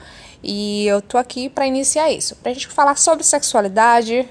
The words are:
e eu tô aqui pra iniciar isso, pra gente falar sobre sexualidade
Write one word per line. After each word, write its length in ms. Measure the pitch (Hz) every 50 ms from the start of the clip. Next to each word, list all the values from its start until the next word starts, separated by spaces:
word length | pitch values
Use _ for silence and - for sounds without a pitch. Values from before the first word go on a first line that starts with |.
| - - - - - - - - -
e 440 | - 202 202 208 208 208 208 208
eu 140 | 208 202 202
tô 160 | 202 - -
aqui 320 | 240 254 254 - 254 247 269
pra 180 | - - 269
iniciar 440 | 269 262 269 277 269 - 302 320 311
isso, 260 | 220 - - - -
pra 160 | - - 240 254
gente 160 | 269 - -
falar 300 | - - 285 285 285 -
sobre 260 | - 339 320 320 330
sexualidade 1040 | - - 285 - - - 226 202 196 190 220 226 240 233 233 226 220 233 247 254 240